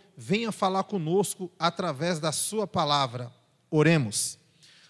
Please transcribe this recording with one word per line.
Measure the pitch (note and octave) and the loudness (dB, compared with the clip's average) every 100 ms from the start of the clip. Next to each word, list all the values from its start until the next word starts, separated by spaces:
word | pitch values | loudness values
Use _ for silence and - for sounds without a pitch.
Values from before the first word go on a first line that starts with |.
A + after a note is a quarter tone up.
| _ - | _ -14
venha | A#2 G#3 A3+ | -2 -2 -2
falar | - G3 F#3+ | -2 0 0
conosco | F#3+ G#3 D#3 F#3 G3+ - F3+ - | -2 -4 0 2 0 -4 -10 -2
através | E3 E3+ F3+ C3 E3+ E3 | -2 0 -4 -2 -2 -2
da | D#3 | -2
sua | - - G#3+ G3+ | -2 -4 -4 -2
palavra. | F#3 D3+ D3 C3+ B2 A#2+ - _ _ _ | 0 2 2 0 -4 -12 -16 _ _ _
Oremos. | D#3 D3+ E3 A2+ - - - _ _ - - - | 4 6 4 2 -2 -4 -8 _ _ -20 -20 -20